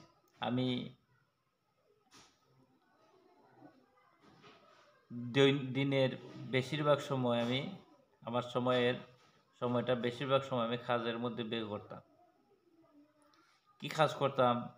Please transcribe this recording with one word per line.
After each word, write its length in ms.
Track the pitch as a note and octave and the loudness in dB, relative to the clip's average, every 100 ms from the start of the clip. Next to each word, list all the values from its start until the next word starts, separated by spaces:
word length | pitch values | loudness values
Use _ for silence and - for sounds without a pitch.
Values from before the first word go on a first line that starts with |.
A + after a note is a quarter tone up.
| - _ _ - | -20 _ _ -8
আমি 560 | A#2+ B2 B2+ B2 - - _ _ _ _ _ _ _ _ _ _ _ - - _ _ _ _ _ _ _ _ _ _ _ - - - - _ B4+ _ _ - - - - - - - _ - | -2 0 0 -2 -6 -14 _ _ _ _ _ _ _ _ _ _ _ -20 -20 _ _ _ _ _ _ _ _ _ _ _ -20 -20 -20 -20 _ _ _ _ -20 -20 -20 -20 -20 -20 -20 _ -14
দৈন-, 600 | A#2+ A#2+ B2+ C#3 C#3+ C3 | -10 -2 6 6 6 0
দিনের 360 | B2+ C#3 C3+ C3 B2+ - - | -2 0 2 2 0 -12 -14
বেশিরভাগ 640 | A#2+ B2+ B2+ D3 D3+ C#3+ | -2 -2 0 0 4 2
সময় 420 | - C3+ B2 A#2+ | 2 -2 0 0
আমি, 360 | A#2 C3 D3 - - - _ _ | 0 -2 -4 -12 -18 -20 _ _
আমার 200 | - A#2+ | -6 -4
সময়ের, 540 | A#2+ B2+ B2 B2+ A#2+ B2+ - - - _ _ - | -2 -2 2 4 2 0 -6 -20 -20 _ _ -6
সময়টা 360 | B2 A#2+ A#2 B2 | -2 0 0 0
বেশিরভাগ 460 | A#2+ A#2+ C3+ C3+ | 0 -2 2 2
সময় 240 | C3 B2+ A2+ | 2 -2 0
আমি 120 | A#2+ | -2
কাজের 420 | - A#2+ A#2 A#2 | 0 -2 0 -4
মধ্যে 240 | A#2+ A2+ | -4 -4
ব্যয় 220 | A2 A#2 G#2+ | -6 -4 -4
করতাম। 360 | G#2 G#2 - - _ - _ _ _ _ _ _ D4 - _ _ _ _ _ _ - | -8 -10 -18 -18 _ -20 _ _ _ _ _ _ -20 -20 _ _ _ _ _ _ -12
কি 100 | C#3+ | -6
কাজ 260 | D3+ D3 - | 2 2 2
করতাম 540 | C#3 C3+ B2 A#2+ - | -2 2 2 2 -4